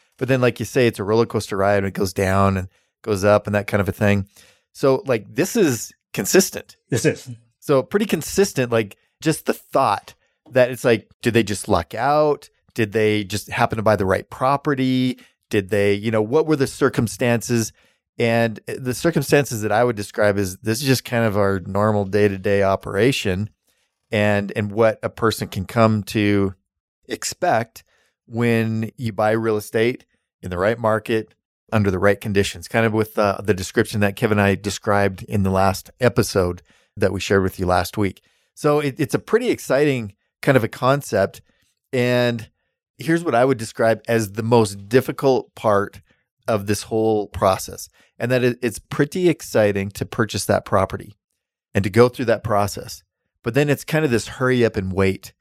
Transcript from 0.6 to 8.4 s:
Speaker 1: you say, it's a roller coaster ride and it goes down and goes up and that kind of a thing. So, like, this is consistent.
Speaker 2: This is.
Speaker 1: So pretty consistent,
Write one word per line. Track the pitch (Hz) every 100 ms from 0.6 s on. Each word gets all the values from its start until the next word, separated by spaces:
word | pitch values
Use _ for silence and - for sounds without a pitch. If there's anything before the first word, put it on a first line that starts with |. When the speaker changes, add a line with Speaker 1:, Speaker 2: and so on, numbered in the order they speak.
Speaker 1:
you | 110
say, | 139 120
it's | -
a |
roller | 98 113 117
coaster | 113 - 98
ride | 98 101
and | 98
it |
goes | 85 98
down | - 92 98 98 95
and | 92 _ _ _
goes | - 98
up | 101 104 104
and |
that | 101 98
kind | 104
of | 92
a |
thing. | - 104 101 98 _ _ _ _
So, | - 139 131 135
like, | 117 101
this | 107 185 240
is | 165 117 - _ _
consistent. | - 98 185 - - - _ _
Speaker 2:
This | 139 156
is. | - - 117 _ _
Speaker 1:
So | - 135
pretty | 127 208 220
consistent, | 170 - -